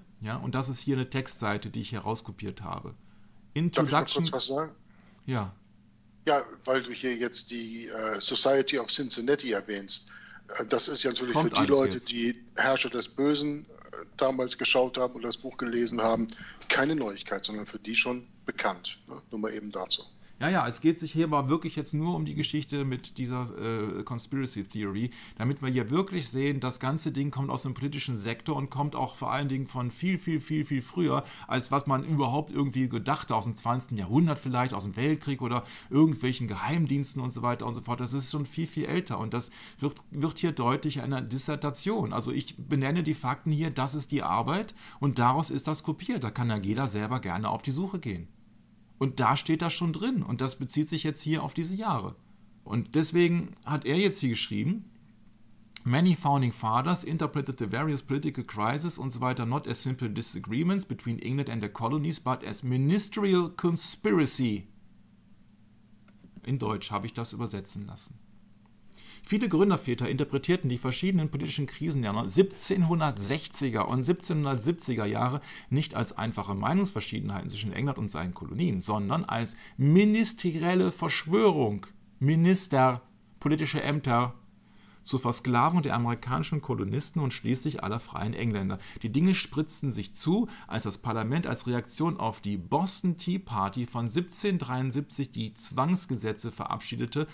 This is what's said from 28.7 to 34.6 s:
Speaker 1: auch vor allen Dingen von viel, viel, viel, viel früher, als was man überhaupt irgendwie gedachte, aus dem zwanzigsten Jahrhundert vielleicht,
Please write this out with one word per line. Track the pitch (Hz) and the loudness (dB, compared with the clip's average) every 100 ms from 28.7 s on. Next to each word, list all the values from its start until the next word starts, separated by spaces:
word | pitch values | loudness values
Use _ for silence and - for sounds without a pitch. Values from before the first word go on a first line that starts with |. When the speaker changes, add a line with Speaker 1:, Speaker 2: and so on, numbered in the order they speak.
| 135 143 123 | -2 -2 -2
Speaker 1:
auch | 127 - | -4 -4
vor | 123 | -4
allen | 131 139 | -2 0
Dingen | 135 131 | -2 -4
von | 127 123 | -4 -6
viel, | - 180 185 | -2 0 0
viel, | - 156 | 0 -2
viel, | - 156 | 0 -2
viel | 147 139 | 0 -2
früher, | - - 160 135 - - - | -2 0 2 2 -2 -10 -4
als | 127 - | -2 0
was | 139 143 | 0 2
man | 131 143 | 0 2
überhaupt | 151 127 139 147 | 2 2 0 -2
irgendwie | 139 143 123 131 | 0 0 0 0
gedachte, | 120 131 147 - 110 | 0 -2 -2 0 0
aus | |
dem | 117 104 | 0 -2
zwanzigsten | 117 127 - 110 | -2 -2 -2 -4
Jahrhundert | 92 127 170 143 | 2 4 4 2
vielleicht, | 135 123 | 0 0